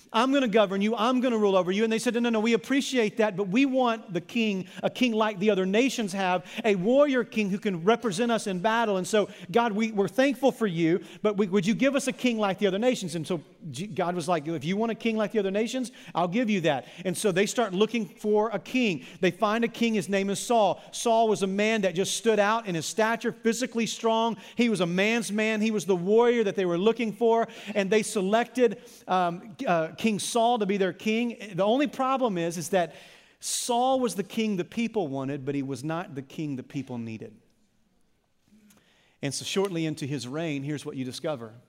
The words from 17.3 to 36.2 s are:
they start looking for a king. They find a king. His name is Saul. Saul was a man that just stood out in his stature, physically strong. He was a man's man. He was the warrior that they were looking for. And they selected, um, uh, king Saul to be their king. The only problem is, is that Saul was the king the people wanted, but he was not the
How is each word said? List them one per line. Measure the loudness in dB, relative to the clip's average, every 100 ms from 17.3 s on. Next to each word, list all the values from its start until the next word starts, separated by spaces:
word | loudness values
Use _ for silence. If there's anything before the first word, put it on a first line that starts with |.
they | 2 0
start | 0 -2
looking | 0 0 0 -6
for | -6 0 2 0
a | -4
king. | -4 0 0 -2 -8 -2
They | -2
find | 0 0 0
a | -2
king. | 0 0 0
His | 0
name | -2 -2
is | -4
Saul. | 0 2 2 0 -8
Saul | -4 2 4 4
was | 2
a | 0
man | 0 0 2
that | 0 0
just | -2 0
stood | 2 4
out | 4 2 -2
in | -4
his | -4
stature, | 0 0 0 -4
physically | -2 -2 0 -2 -2 -4
strong. | -2 0 2 0 -2 -6 0
He | 2
was | 2
a | 0
man's | 2 2 2 -2
man. | 0 0 2
He | 0
was | 0 0
the | 0
warrior | 4 4 6 4
that | 0 0
they | 0
were | 2
looking | 2 2 -2
for. | 0 2 2 0 -6 -6
And | -2 2
they | 2
selected, | 0 -2 2 0 0 2 2 2 -16 -12 -2
um, | 0 0 -2 -10 -6 0
uh, | 0 0 -2
king | 0 0
Saul | -2 2 2 2
to | 2
be | 0
their | 0
king. | -2 -2 0 -2 -6 -8
The | 0
only | 2 2 0
problem | 0 -2 0 0 0
is, | -2 -4
is | 0
that | 0 0 -6 -20 -20 _ _
Saul | -8 -6 -2 0 2 2
was | 0 -2
the |
king | -6 -2 -2 -2
the | -4
people | -4 -2 -2 -4
wanted, | -4 -4 -6 -4
but | -4
he |
was | -4 -6
not | -6 -6 -8
the | -12